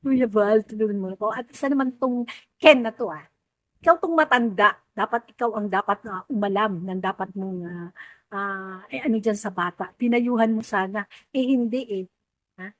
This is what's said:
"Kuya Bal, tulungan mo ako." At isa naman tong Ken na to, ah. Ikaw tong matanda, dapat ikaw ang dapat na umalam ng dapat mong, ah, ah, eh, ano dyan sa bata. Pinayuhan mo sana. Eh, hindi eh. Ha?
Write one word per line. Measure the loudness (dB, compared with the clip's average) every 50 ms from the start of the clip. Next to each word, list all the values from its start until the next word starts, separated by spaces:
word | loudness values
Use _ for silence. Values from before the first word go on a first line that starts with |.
"Kuya | 0 2 2 2 2
Bal, | 4 4 4 4 6 4 4 4
tulungan | 0 -4 -2 -2 0 0 -2
mo | -4 -6 -6
ako." | -4 -4 -4
At | -4 -4 -10 _
isa | -10 -6 -2 0
naman | 2 2 0 0 -2
tong | -2 -2 -2 0 -2 -4 -6 -10 -20 _ _ _ _
Ken | 6 8 8 8
na | 4 -4
to, | -4 -6 -6 -6
ah. | -6 -10 -14 _ _ _ _ _ _ _ _ _ _ _
Ikaw | 4 4 4 4
tong | 2 0 2 2
matanda, | 4 4 4 2 2 0 2 4 2 2 2 _ _ _ _
dapat | -4 -2 -2 -2 -6 -6 _
ikaw | _ -4 -4 -2 -2
ang | -2 -4 0
dapat | -2 -2 0 0 -4 -4
na | -4 -10 -10 -10 -8
umalam | _ -4 -2 0 0 0 0 0 0 -2 -4
ng | -6 -6 -6 -4
dapat | -4 -4 -4 -4 -8 -8 -6 -8
mong, | -8 -6 -6 -8 -8
ah, | -8 -10 -10 -12 -14 _ -18 -20 -20 -20 _ _ _ -8
ah, | -6 -6 -6 -6 -8 -10 -12 -14 -16 -16 -12
eh, | -12 -6 -2
ano | -2 -2 0
dyan | 0 -2 -2 -2
sa | -6 -8 -4
bata. | -4 -4 -4 -4 _ -12 -12 _
Pinayuhan | _ 0 2 2 2 2 0 2 2 2 2
mo | 2 -2 -2
sana. | -2 -2 -2 -2 -2 -4 -8 -10 _ -18 -20 _ _
Eh, | -4 -2 0 2 2
hindi | 2 2 0 -2 -4 -4 -4 -6 -6
eh. | -6 -8 _ _ _ _ _ _ _ _ _ -16
Ha? | -16 -16 _ _